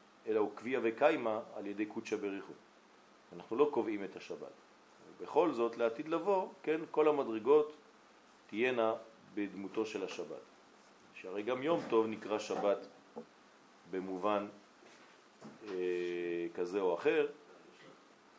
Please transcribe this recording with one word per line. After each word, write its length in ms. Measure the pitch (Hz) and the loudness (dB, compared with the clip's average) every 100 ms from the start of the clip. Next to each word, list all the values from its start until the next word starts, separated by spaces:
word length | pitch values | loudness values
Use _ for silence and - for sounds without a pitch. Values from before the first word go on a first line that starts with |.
| - - 117 | -20 -12 -2
אלא 120 | 110 | 2
הוא 120 | 104 - | 2 -2
קביעה 260 | 110 131 | -4 0
וקיימה 560 | 113 113 143 156 117 107 - 110 | 0 4 4 4 0 -2 -4 -8
על 120 | 101 | -6
ידי 180 | 101 107 | -4 -4
קודשא 300 | 113 113 104 | -4 -4 -4
בריך 300 | 98 98 - | -2 -6 -10
הוא. 100 | 76 - - - - - - - 87 | -16 -20 -20 -20 -20 -20 -20 -18 -18
אנחנו 200 | - 113 | -6 2
לא 140 | 147 | 4
קובעים 320 | 131 107 104 | 4 -2 -4
את 120 | 98 90 | -6 -10
השבת. 360 | - 87 69 - - - - - 85 82 | -12 -12 -12 -16 -20 -20 -20 -20 -20 -14
בכל 300 | 90 143 170 | 0 2 2
זאת, 260 | 120 117 117 | 2 0 2
לעתיד 300 | 117 113 156 | 0 0 -4
לבוא, 400 | 165 175 190 214 - | -2 2 2 0 -6
כן, 180 | - 160 160 | -2 -2 0
כל 160 | - 156 | 4 4
המדרגות 680 | 147 120 110 110 151 151 - - - - - - - - | 4 0 0 6 6 6 -2 -20 -20 -20 -20 -20 -20 -8
תהיינה 460 | 104 127 123 113 113 - - - | 0 2 4 2 0 -6 -20 -10
בדמותו 520 | 98 101 92 98 113 107 | -4 -4 -4 -6 -2 -2
של 180 | 98 | -2
השבת. 400 | 90 - 78 78 - - - - - - - | -4 -6 -8 -10 -14 -20 -20 -20 -20 -20 -20
שהרי 300 | - 92 98 | -16 -8 -6
גם 200 | 107 127 | -2 -2
יום 160 | 139 170 - | 0 0 4
טוב 180 | 117 113 | 4 4
נקרא 320 | 107 95 104 | -2 -4 -4
שבת 480 | - 101 101 101 - - - - - - - - - - - | -2 0 2 2 -2 -18 -18 -16 -16 -20 -20 -20 -20 -20 -8
במובן, 560 | 92 95 92 98 104 104 104 - - - - - - - - 110 - 107 | -6 -4 -2 0 0 -2 -10 -20 -20 -20 -20 -20 -20 -20 -20 -20 -16 -8
אה, 60 | 95 90 90 87 87 87 87 85 | -2 0 0 -2 -2 -2 -2 -4
כזה 280 | - 87 98 | -4 -2 0
או 140 | 92 85 | 2 2
אחר, 320 | 147 156 147 - - - - - - - - - - | 2 2 0 -4 -20 -20 -20 -20 -20 -20 -20 -20 -20